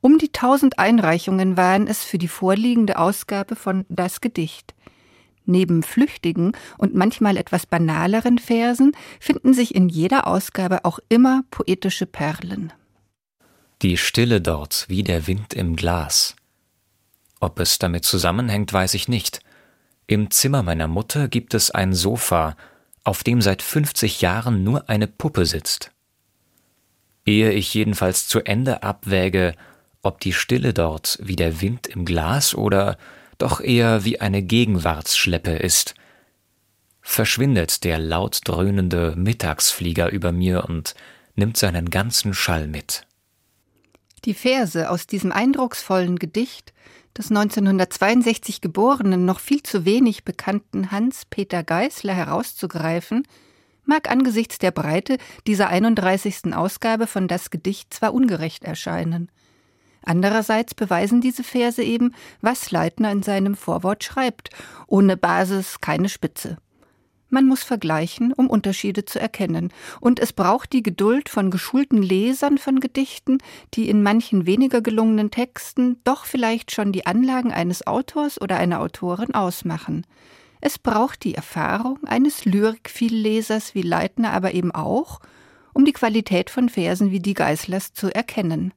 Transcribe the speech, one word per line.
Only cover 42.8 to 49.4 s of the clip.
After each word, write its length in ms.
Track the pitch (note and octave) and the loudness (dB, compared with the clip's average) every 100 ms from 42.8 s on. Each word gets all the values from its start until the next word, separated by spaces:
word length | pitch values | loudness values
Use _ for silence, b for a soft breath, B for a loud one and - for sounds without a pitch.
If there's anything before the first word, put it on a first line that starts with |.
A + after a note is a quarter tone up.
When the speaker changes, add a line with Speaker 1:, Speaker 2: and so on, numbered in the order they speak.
| - - _ _ _ _ _ _ _ _ _ _ _ _ | -8 -10 _ _ _ _ _ _ _ _ _ _ _ _
Speaker 1:
Die 100 | - | -6
Verse 540 | G3+ B3 C4 G#3 E3 D#3+ | -2 0 2 0 -2 -2
aus 200 | F3 - | -4 -4
diesem 240 | G3+ F#3 | -4 -2
eindrucksvollen 880 | F#3+ B3 C#4 B3+ - - F#3+ F3 F3+ | 0 0 0 -2 -6 -2 0 0 -2
Gedicht 520 | D#3+ G#3 B3+ - - b b b b - | -4 -4 -4 -8 -20 b b b b -14
des 120 | G#3+ | 0
neunzehnhundertzweiundsechzig 1300 | G#3+ G#3 G#3+ G3 F#3+ F3+ - G3 A#3+ A#3+ A3 - - | 2 2 2 2 2 0 0 2 4 2 0 -6 -8
geborenen, 640 | F#3 D#3+ A#3 C4+ G3+ F#3 | -6 2 2 4 2 2
noch 160 | F3+ F#3 | 2 0